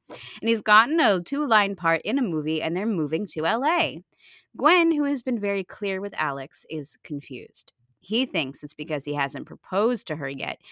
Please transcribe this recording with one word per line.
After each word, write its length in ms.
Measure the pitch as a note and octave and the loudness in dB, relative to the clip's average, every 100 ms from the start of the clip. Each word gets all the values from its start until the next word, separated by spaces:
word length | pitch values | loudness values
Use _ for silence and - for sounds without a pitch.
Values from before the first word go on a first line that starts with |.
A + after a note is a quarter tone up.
| - | -20
And 400 | - - - A3+ | -18 -18 -4 0
he's 140 | A3+ | 2
gotten 360 | G#3+ G#3+ A#3+ E4 | 6 8 8 6
a 220 | B3+ F#3+ | 4 4
two-line 560 | F3 C#4 C#4+ G#3+ G3 F#3+ | 0 -2 4 4 4 2
part 240 | E3+ E3 | 2 2
in 160 | - C#4 | 2 0
a 40 | |
movie, 380 | A3+ D#3 D3+ D#3+ | 0 0 0 0
and 160 | D3+ F3 | 0 -2
they're 100 | G#3+ | 0
moving 400 | F#3+ D3 E3 G#3 | 0 0 -2 -4
to 180 | - D#3+ | -2 0
L 180 | A3+ | 2
A. 380 | C#4 E4+ D#3 C#3 - _ - - _ G#3 | 2 2 0 -4 -16 _ -20 -20 _ 0
Gwen, 360 | C4+ F4+ E4 | 4 6 4
who 120 | D4 | 2
has 180 | C#4+ C#4 | 0 -2
been 160 | C4 A#3 | -2 -2
very 240 | G3+ G3+ | -2 -2
clear 360 | F#3 - G3+ F#3+ | -4 -6 -4 -4
with 140 | G3+ - | -6 -4
Alex, 500 | D3+ C#3 C3+ - - | -4 -4 -8 -14 -10
is 280 | D#3 C#3 - | -8 -8 -12
confused. 680 | - C#3+ - B2 - - - - _ _ | -10 -10 -10 -14 -14 -18 -20 -20 _ _
He 260 | - A3 C4 | -4 -2 0
thinks 380 | E3+ C3+ C3+ | -2 -4 -6
it's 100 | D3 | -12
because 300 | - D#3 D3+ | -12 -6 -6
he 100 | C#3+ | -4
hasn't 320 | C#3+ C#3 C#3 B2+ | -2 -4 -6 -12
proposed 600 | D3+ - F#3 A3 A#3+ - | -16 -6 0 0 0 -4
to 80 | D#3 | -6
her 120 | C#3 | -6
yet, 300 | C#3 - - - | -6 -8 -10 -14